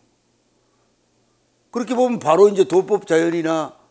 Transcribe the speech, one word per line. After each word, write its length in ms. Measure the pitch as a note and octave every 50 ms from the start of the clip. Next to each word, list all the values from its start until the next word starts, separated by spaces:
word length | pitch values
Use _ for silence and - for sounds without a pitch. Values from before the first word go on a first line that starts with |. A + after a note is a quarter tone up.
| _ _ _ _ _ _ _ _ _ _ _ _ _ _ _ _ _ _ _ _ _ _ _ _ _ _ _ _ _ _ _ _ _ _
그렇게 240 | - A#3 B3 - B3+
보면 240 | A#3 B3+ B3 A#3 E3+
바로 280 | C3+ D3+ E3 F3 G3+ G#3
이제 160 | G3+ F#3 F#3
도법 420 | - D#3+ F#3 F#3 F#3+ G#3 F#3+ - -
자연이나 680 | E3 D#3+ E3 E3+ E3 E3+ D#3+ D#3+ E3 D#3+ D3+ B2+ - _ _ _